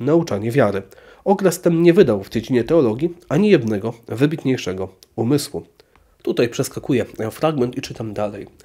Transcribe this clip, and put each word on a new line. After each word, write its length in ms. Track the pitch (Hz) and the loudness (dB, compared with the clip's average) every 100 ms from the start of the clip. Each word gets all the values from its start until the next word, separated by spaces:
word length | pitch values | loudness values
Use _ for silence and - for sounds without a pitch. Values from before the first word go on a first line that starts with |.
nauczanie 500 | 123 165 165 101 110 | 0 2 0 -4 -2
wiary. 320 | 127 107 98 - - - - | 2 2 0 -8 -20 -20 -8
Okres 360 | - 196 190 165 | 0 2 2 2
ten 220 | 175 165 | 0 4
nie 100 | 175 | 6
wydał 300 | 170 151 104 | 6 4 2
w 60 | 101 | -2
dziedzinie 360 | 117 - 123 | -6 0 -2
teologii 500 | 113 165 120 113 165 - _ | 2 2 2 0 -4 -6 _
ani 220 | 147 208 | 0 4
jednego 440 | 175 113 107 110 - - | 4 2 -4 -4 -10 -12
wybitniejszego 800 | 110 147 160 135 123 - 92 95 - _ - | 0 0 0 -2 -2 -4 -6 -8 -10 _ -6
umysłu. 460 | 117 143 - 87 - _ _ _ _ _ | 0 0 -2 -10 -12 _ _ _ _ _
Tutaj 260 | - - 120 | -4 -2 -2
przeskakuję 560 | - 127 - - 123 101 - 110 | -2 -6 -8 -4 -2 -2 -8 -10
fragment 460 | - 156 151 127 131 | -2 -2 0 -4 -4
i 40 | |
czytam 340 | - 131 110 | -12 -10 -10
dalej. 320 | 104 104 104 - _ | -6 -6 -8 -16 _